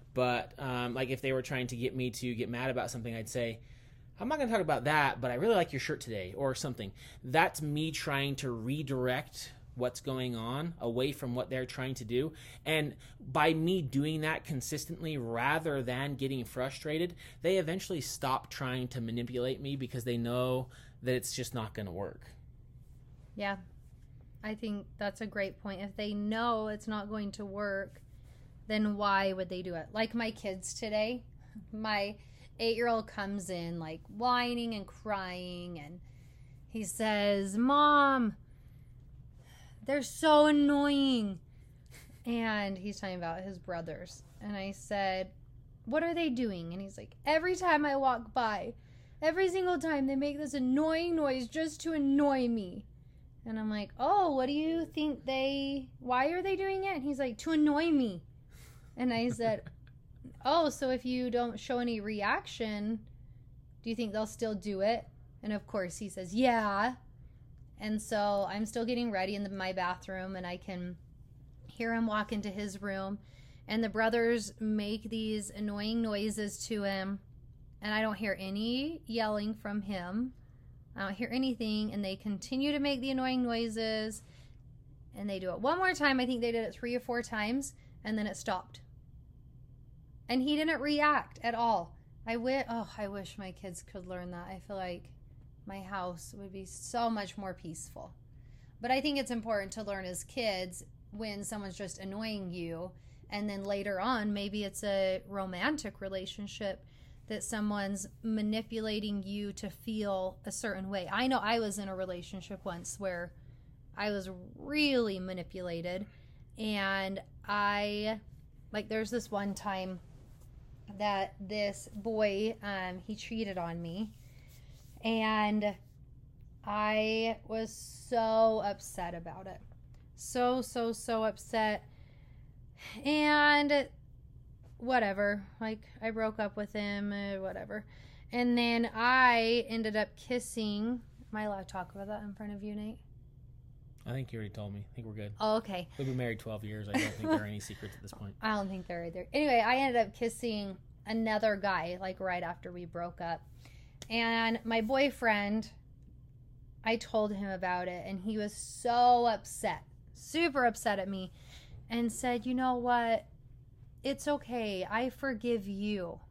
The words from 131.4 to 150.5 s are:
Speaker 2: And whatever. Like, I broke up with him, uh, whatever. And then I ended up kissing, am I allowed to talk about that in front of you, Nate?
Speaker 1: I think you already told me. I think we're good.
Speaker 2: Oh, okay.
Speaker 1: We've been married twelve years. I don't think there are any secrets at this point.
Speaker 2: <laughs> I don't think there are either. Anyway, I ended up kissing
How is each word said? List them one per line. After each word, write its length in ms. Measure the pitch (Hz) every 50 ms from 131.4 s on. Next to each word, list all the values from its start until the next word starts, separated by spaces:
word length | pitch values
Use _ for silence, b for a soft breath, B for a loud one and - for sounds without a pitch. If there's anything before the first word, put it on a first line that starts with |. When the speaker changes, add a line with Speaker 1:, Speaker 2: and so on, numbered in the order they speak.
| - - - 226 214 214 214 - - B B B B B B B B B B B B B B B - - - B B B B 214 B
Speaker 2:
And 840 | 277 302 302 302 302 294 294 294 294 294 294 294 285 294 285 269 - - - - - - - - - - - - - - - - - - -
whatever. 640 | - 240 254 247 220 202 196 190 208 202 208 208 196 - - -
Like, 220 | 226 220 220 214 - - - -
I 100 | 220 226
broke 280 | 220 220 220 220 220 220
up 160 | 214 202 - -
with 160 | 208 202 -
him, 400 | 214 208 202 202 202 202 202 202
uh, 280 | 202 202 202 196 190
whatever. 440 | 190 190 185 190 190 208 202 208 202 B B B B B B B B B
And 260 | - 240 247 240 240 240
then 320 | 240 233 233 233 233 226 -
I 720 | 220 233 240 254 262 262 247 240 233 226 226 233 240 220 -
ended 260 | 220 226 220 220 208
up 140 | 214 208 - - -
kissing, 840 | - - 254 247 240 - - 233 220 214 208 208 214 233 254 240 233 - - - - -
am 60 | - 214
I 60 | 214
allowed 240 | 214 202 196 185 185
to 40 |
talk 220 | - 190 180 175 -
about 140 | 196 196 196
that 140 | 214 208 214
in 100 | 208 196
front 200 | - 214 208 208
of 100 | 202 202
you, 120 | 208 208
Nate? 220 | 208 214 214 226 - - - - - - - - - - - - - - - - - - - - - - -
Speaker 1:
I 40 |
think 200 | 120 135 131 117
you 60 | - 113
already 160 | 107 101 98
told 200 | - 104 101 101
me. 80 | 101
I 140 | 101 - -
think 120 | - 117 113
we're 60 | 104
good. 180 | 107 104 104 104 -
Speaker 2:
Oh, 160 | 214 214 214 220
okay. 300 | 220 - 196 180 175 - - -
Speaker 1:
We've 100 | 143 131
been 100 | 131 127
married 220 | 123 120 113 110
twelve 240 | - 113 110 104 107
years. 240 | 104 107 107 104 104
I 40 | 101
don't 80 | 262 311 - -
think 160 | - 220 311
there 120 | 320 311
are 40 | 214
any 140 | 208 208 202
secrets 360 | 202 - 220 - - 101 -
at 60 | -
this 100 | - - -
point. 220 | - 104 98 - -
Speaker 2:
<laughs> 40 |
I 140 | - 220 214
don't 140 | 208 196 190
think 180 | 190 185 180 -
there 140 | 180 170
are 40 | 170
either. 220 | 170 170 180 180 - -
Anyway, 300 | 277 302 294 247 233 214
I 120 | 220 254 262
ended 220 | 277 269 240 240
up 140 | 220 202 -
kissing 640 | - 240 233 226 - - 240